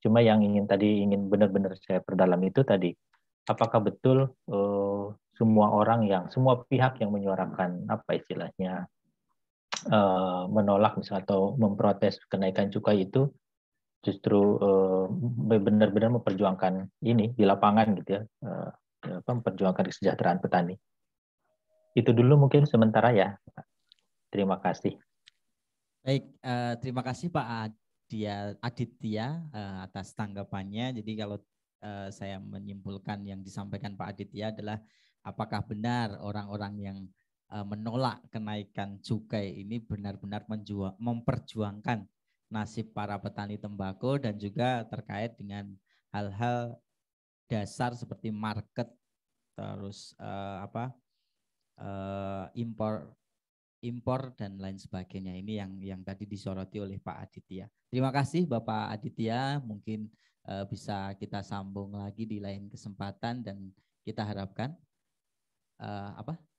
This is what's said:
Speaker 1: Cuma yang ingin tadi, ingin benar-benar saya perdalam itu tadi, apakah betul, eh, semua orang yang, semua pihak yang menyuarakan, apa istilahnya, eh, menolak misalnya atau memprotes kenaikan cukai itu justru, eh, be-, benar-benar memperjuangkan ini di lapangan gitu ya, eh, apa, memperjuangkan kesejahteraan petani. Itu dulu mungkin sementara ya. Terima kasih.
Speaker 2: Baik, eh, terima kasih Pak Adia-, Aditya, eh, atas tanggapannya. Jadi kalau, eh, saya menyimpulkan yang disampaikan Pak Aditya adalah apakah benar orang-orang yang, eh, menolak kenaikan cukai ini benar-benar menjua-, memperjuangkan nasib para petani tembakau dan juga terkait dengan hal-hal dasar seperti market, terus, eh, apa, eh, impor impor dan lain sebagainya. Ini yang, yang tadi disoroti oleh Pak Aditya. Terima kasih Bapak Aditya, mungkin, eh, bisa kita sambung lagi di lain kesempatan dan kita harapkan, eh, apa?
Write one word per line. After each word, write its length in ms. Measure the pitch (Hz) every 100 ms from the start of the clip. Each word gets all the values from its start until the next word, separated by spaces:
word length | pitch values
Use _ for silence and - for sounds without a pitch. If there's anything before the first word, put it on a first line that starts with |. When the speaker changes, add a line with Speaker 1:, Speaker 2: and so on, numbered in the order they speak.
Speaker 1:
Cuma 240 | - 113
yang 160 | 117 110
ingin 240 | 104 104
tadi, 400 | 101 98 104 104
ingin 240 | 101 98 98
benar-benar 480 | 101 104 95 98 92
saya 160 | - 92
perdalam 400 | - 95 92 90
itu 240 | 95 92
tadi, 240 | 139 101 90 - _ _ _ _
apakah 400 | - 113 113 117
betul, 480 | 104 - 131 131 135 - -
eh, 580 | 101 101 101 101 101 101 107 _ _
semua 400 | 113 110 107 110
orang 320 | 107 117 107
yang, 240 | 95 90
semua 320 | - 131 123
pihak 400 | - 135 127 127
yang 80 | 104
menyuarakan, 720 | 104 98 95 92 - 92 90 107
apa 240 | 107 - -
istilahnya, 720 | - 90 90 - 92 90 90 _ _ _ _ _ _ _ _ - -
eh, 500 | 107 98 92 92 90 90
menolak 480 | 104 101 101 104 -
misalnya 320 | - 98 95
atau 240 | 98 98 131
memprotes 560 | 107 98 104 101 104 - _
kenaikan 400 | 95 95 95 101
cukai 320 | 107 104 104
itu 240 | 95 131 139 - _ _ _ _ _ _
justru, 560 | - 95 - 101 101 104
eh, 480 | 101 95 95 92 95 - 120 120 107
be-, 80 | 110
benar-benar 560 | 101 107 107 101 110 120
memperjuangkan 720 | 110 95 98 92 95 92 95 _
ini 320 | - 117 107 120
di 80 |
lapangan 480 | 101 98 104 104 110 95
gitu 100 | - 98
ya, 60 |
eh, 460 | 110 _ 113 90 - - _ _ - 92
apa, 100 | - 123
memperjuangkan 480 | 104 95 95 92 92
kesejahteraan 480 | - 95 - 92 90
petani. 400 | - 90 87 95 _ _ _ _ _ _ _ _ _ _ _
Itu 240 | - 123 117
dulu 320 | 123 147 139
mungkin 160 | 143
sementara 480 | 147 117 110 110 113
ya. 240 | 117 95 101 - - - _ _ _ _ _ _
Terima 240 | - 95 92
kasih. 400 | 95 82 101 - _ _ _ _ _ _ _ _ _ _
Speaker 2:
Baik, 320 | 131 135 - _
eh, 320 | 131 123 120 120
terima 160 | 131 127 123
kasih 240 | 123 175
Pak 160 | 170 117
Adia-, 1120 | 117 110 110 _ _ _ 113 104 101 101 104
Aditya, 800 | 120 117 123 _ 113 107 117 165 160
eh, 240 | 107 98 95 92
atas 240 | 101 95 -
tanggapannya. 800 | 107 101 98 101 95 104 123 123
Jadi 160 | 107
kalau, 240 | 110 104 104 _ _ _ _
eh, 320 | 104 101 98
saya 320 | 95 98 98
menyimpulkan 800 | 101 98 101 98 98 98 101 101
yang 160 | 101 98
disampaikan 560 | 95 95 101 98 104
Pak 240 | 98 95 98
Aditya 320 | 98 98 107
adalah 320 | 110 107 107 _ _ _ _
apakah 400 | 104 98 107 104
benar 560 | - 107 113 120 113 101
orang-orang 560 | 104 101 101 104 101 104
yang, 160 | 101 98 95 _ _ _ _
eh, 80 | 107
menolak 560 | 101 104 110 117 127 - -
kenaikan 640 | 110 107 107 104 - 101 101
cukai 640 | - 110 - 110 98 76
ini 160 | 101 117
benar-benar 640 | 113 104 101 98 101 104 -
menjua-, 480 | 110 104 104 95 98
memperjuangkan 1040 | 117 117 120 117 - 110 104 101 117 117 98 _ _ _ _
nasib 400 | 110 104 - 110
para 240 | - 104 101
petani 320 | 104 104 101 104
tembakau 560 | 104 101 95 95 127 139
dan 160 | 127 104
juga 400 | 104 98 123 127 117
terkait 480 | 110 - 104 113 117
dengan 320 | 101 101 101 98 _ _ _
hal-hal 720 | 101 104 98 120 120 120 120 _ _ _ _ _ _ _
dasar 480 | 113 101 - 123
seperti 400 | 120 - - 110
market, 560 | 107 107 107 - - 147 _ _ _ _ _ _
terus, 640 | - 104 101 98 98 - _
eh, 400 | 104 98 98 98 101
apa, 240 | 113 123 131 _ _ _ _ _ _ _ _
eh, 680 | 101 98 95 98 98 98 95 -
impor 560 | 117 110 107 107 71 _ _ _ _ _ _ _
impor 500 | 120 120 117 127 127 123
dan 180 | 101 98
lain 160 | 95 95
sebagainya. 560 | - 92 92 95 95
Ini 180 | 90 98 107
yang, 140 | 95 95
yang 180 | 95 95 95
tadi 180 | 98
disoroti 540 | 104 101 98 95 92 104
oleh 240 | 98 98
Pak 160 | - 80
Aditya. 480 | 98 - _ 92 110 _ _
Terima 240 | 123 131
kasih 320 | 135 135 165 180
Bapak 480 | 117 113 107 104
Aditya, 640 | 107 - - 113 117 135 143
mungkin, 480 | 123 104 98 110 107 _ _ _ -
eh, 180 | 98 98
bisa 420 | 95 - 101 98 98
kita 240 | 101 101
sambung 560 | 98 101 98 98 98 101
lagi 260 | 101 101
di 140 | 110 107
lain 320 | 101 98 101
kesempatan 720 | - 107 95 101 98 120 123
dan 160 | 107 98 95 - _ _ -
kita 160 | 110
harapkan, 480 | 104 101 98 - 120 170 _ _ _ _ _ _ _ _ _ _
eh, 280 | 107 104 101
apa? 240 | - 110 165 _